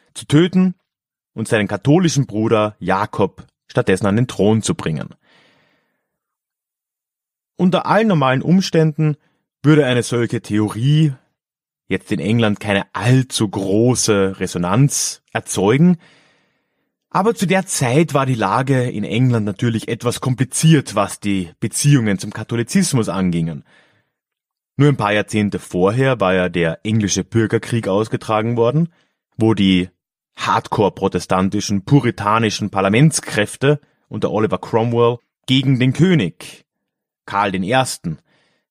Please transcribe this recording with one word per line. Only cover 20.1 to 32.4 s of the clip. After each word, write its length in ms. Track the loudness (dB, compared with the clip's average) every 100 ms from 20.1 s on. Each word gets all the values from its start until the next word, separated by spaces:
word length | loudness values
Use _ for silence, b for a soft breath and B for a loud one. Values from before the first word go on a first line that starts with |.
| -4
kompliziert, 720 | -4 -2 -4 0 4 2 2
was 260 | -2 -4 -4
die 280 | -4 -4 -6 -8
Beziehungen 600 | -8 -2 2 4 2 -4
zum 160 | -6
Katholizismus 720 | -12 -8 -6 -2 -2 0 -2 -2
angingen. 560 | -2 -2 -2 -4 -8 -16 b b b b b _ _ _ _ _ 0
Nur 140 | 2
ein 80 | 2
paar 160 | 0
Jahrzehnte 440 | -2 -2 -2 -2 -4
vorher 640 | -6 0 0 2 0 0
war 140 | 0
ja 160 | 0 0
der 340 | 0 -2 -4
englische 400 | -2 0 0 -2
Bürgerkrieg 640 | -2 0 0 -2 -2 -4 -2
ausgetragen 680 | -2 -2 -6 -2 -2 -2 0
worden, 340 | 0 2 -2 _ _ _ _ -2
wo 160 | 0
die 340 | 2 2 2 -2 _ _ _ _ -10
hardcore-protestantischen, 1500 | -4 -4 -2 0 0 0 -4 -4 -2 0 0 -2 -4 -4 0
puritanischen 840 | 0 0 -2 -2 0